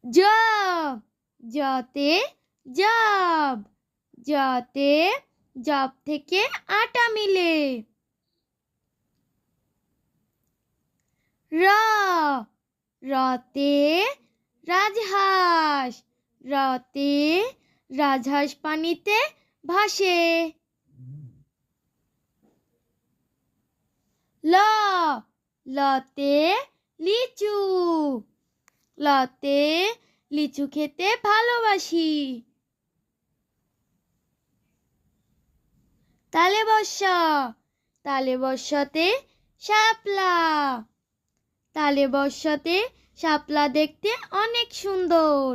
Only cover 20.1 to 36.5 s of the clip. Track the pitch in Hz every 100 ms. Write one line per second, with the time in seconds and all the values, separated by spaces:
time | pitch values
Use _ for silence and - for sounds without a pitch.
20.1 | 349 330 330 330 - _ _ _ _ 127
21.1 | 147 135 87 _ _ _ _ _ _ _
22.1 | _ _ _ _ _ _ _ _ _ _
23.1 | _ _ _ _ _ _ _ _ _ _
24.1 | _ _ _ 311 359 427 427 415 370 320
25.1 | 247 - _ _ _ - 269 277 262 262
26.1 | - 277 285 320 427 554 _ _ _ 330
27.1 | 453 494 - 415 415 392 370 349 320 294
28.1 | 247 - _ _ _ _ _ _ - 285
29.1 | 269 262 _ 277 277 294 320 392 466 _
30.1 | _ _ 294 294 - 285 294 302 - 370
31.1 | 466 415 427 480 480 440 392 - 339 320
32.1 | 302 277 240 - _ _ _ _ _ _
33.1 | _ _ _ _ _ _ _ _ _ _
34.1 | _ _ _ _ _ _ _ _ _ _
35.1 | _ _ _ _ _ _ _ _ _ _
36.1 | _ _ 320 359